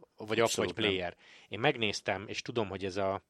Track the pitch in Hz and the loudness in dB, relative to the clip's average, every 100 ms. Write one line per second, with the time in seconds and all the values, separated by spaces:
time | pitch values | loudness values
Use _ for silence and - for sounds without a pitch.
0 | - - 107 110 113 - 98 101 107 92 | -20 -14 -2 2 4 4 0 0 0 0
1 | 87 - - - - 98 135 131 107 - | -2 -8 -18 -20 -12 0 2 2 0 0
2 | - 98 104 104 - 120 101 92 98 92 | -2 -2 -4 -8 -4 -2 -2 -2 -4 0
3 | 95 98 | 0 0